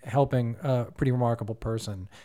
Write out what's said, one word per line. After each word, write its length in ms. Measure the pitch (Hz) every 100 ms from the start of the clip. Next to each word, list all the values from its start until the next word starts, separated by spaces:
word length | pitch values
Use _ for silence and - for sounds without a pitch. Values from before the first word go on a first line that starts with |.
helping 520 | - 135 135 127 117 117
a 220 | 143 127 117
pretty 260 | - 135
remarkable 440 | 123 120 117 110 110
person 520 | 113 113 107 98 95 -